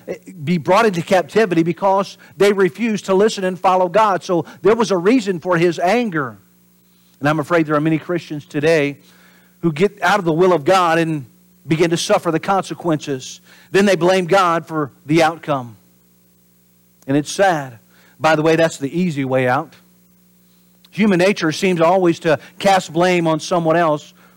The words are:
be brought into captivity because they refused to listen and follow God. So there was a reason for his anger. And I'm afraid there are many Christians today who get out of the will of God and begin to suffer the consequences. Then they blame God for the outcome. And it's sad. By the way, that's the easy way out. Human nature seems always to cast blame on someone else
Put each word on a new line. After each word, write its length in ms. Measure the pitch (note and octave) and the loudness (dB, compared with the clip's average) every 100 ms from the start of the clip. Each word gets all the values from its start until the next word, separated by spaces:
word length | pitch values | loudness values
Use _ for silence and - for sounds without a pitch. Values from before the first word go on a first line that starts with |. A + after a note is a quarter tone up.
| - F3+ - F#3 | -12 -16 -16 -10
be 160 | C#3+ F3+ | -4 -2
brought 260 | D#3 G3 | 0 2
into 160 | A3+ E3+ | 2 -2
captivity 600 | - F#3 D#3 G3+ F3 E3+ | 0 0 0 0 0 0
because 560 | E3 E3 G3 G3 F#3+ - - - | -2 -2 0 0 -2 -10 -12 0
they 160 | G3+ | 2
refused 520 | G3 F#3 - A#3 G3+ | 2 0 -2 -4 -4
to 100 | - | -2
listen 300 | F#3+ G#3+ G3+ | 2 2 0
and 120 | F#3 F3+ | -6 -2
follow 320 | F#3+ F#3 F3+ | 0 2 2
God. 360 | F#3+ G#3+ F3+ | 2 2 0
So 220 | - E3+ - - | -2 -4 -4 -2
there 120 | F#3 | 0
was 160 | A3+ G3 | 2 0
a 80 | F#3 | 0
reason 400 | F#3 C4 G3 E3+ | 2 2 0 -4
for 180 | F#3 E3+ | -2 0
his 200 | F3 D#3+ | 0 0
anger. 600 | F3 A#3 A3+ D#3+ B2+ G#2 _ _ _ _ _ _ _ _ | 0 0 -2 -4 -6 -10 _ _ _ _ _ _ _ _
And 80 | C#3+ | -2
I'm 100 | D#3 | -2
afraid 280 | C#3+ E3+ D3+ | 0 0 2
there 100 | D3+ | 0
are 40 | |
many 200 | D#3+ D#3 | 0 -2
Christians 460 | - F3 - D3+ - | -2 -8 -8 -12 -10
today 520 | D3 D3+ D#3+ C#3+ C#3 _ _ _ _ _ _ | -2 0 2 0 -6 _ _ _ _ _ _
who 100 | E3+ | -4
get 320 | D3 G3+ - | 0 -2 0
out 160 | F3 G3+ | 0 0
of 60 | |
the 80 | E3+ | 0
will 200 | D#3 F#3 | 2 2
of 120 | E3+ | 2
God 340 | C#3+ F#3+ F3 E3 | 2 2 2 2
and 280 | E3 D3+ B2 _ _ _ C#3 | 0 -4 -8 _ _ _ -4
begin 220 | D#3+ E3+ | 0 0
to 80 | E3 | 0
suffer 340 | - G3+ F3 | 0 0 0
the 100 | D#3 | -4
consequences. 1000 | - G3 F3 F3 E3+ D#3 D3 C3 - - _ - _ | -2 -2 -2 -6 -4 -4 -4 -8 -10 -20 _ -20 _
Then 160 | F#3 G3+ | 0 2
they 100 | F#3 | 2
blame 300 | F3 F#3+ E3+ | 2 0 2
God 400 | F#3+ F3+ E3 E3 | 2 2 0 -4
for 260 | D#3 C#3+ - C3+ | -6 -6 -8 -2
the 160 | D#3+ | 2
outcome. 560 | D#3 E3 - C3+ A#2+ G#2+ _ _ _ _ _ _ _ _ _ _ _ _ - | 2 0 -4 -6 -6 -16 _ _ _ _ _ _ _ _ _ _ _ _ -4
And 100 | C#3+ | -2
it's 160 | C#3+ | -2
sad. 460 | - G3 D#3+ C3+ A2+ _ _ _ - | 0 0 0 -4 -14 _ _ _ -4
By 160 | D#3 D#3 | 0 2
the 60 | |
way, 120 | D#3+ | 2
that's 220 | E3 E3 - | 2 2 -2
the 180 | C3+ | -6
easy 300 | E3+ F3+ C#3+ | -2 -2 -2
way 240 | C3 C3 B2 | -2 0 0
out. 240 | C3+ E3 - _ _ _ _ _ _ _ _ _ _ _ | -2 -4 -14 _ _ _ _ _ _ _ _ _ _ _
Human 280 | - G#3+ F3 | -2 2 2
nature 340 | F#3 G3+ E3 | 2 0 -2
seems 280 | D3+ F#3+ E3+ | -2 -2 2
always 380 | E3 F#3+ F3 E3 | 2 4 2 0
to 180 | E3 C#3+ - - | 0 -2 -4 -4
cast 340 | G3 F#3+ - | 0 0 0
blame 340 | D#3 F#3 F3+ E3 | -2 0 2 0
on 140 | D#3 | -2
someone 360 | - F3+ D#3+ E3 | -2 -2 0 0
else 360 | E3 D3+ - _ _ | 0 -2 -6 _ _